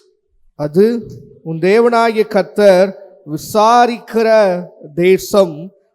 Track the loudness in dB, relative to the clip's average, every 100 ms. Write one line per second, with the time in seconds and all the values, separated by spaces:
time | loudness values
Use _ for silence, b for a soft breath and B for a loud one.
0 | _ _ _ _ _ -12 -4 0 2 0
1 | -10 -18 -20 -18 -12 -4 0 2 2 2
2 | 0 -2 -2 -2 -4 2 4 4 2 -4
3 | -20 -20 -14 -12 -6 0 2 4 2 -2
4 | -8 -2 2 2 2 -2 -8 -18 -12 -2
5 | 0 0 0 0 0 -2 -16 _ _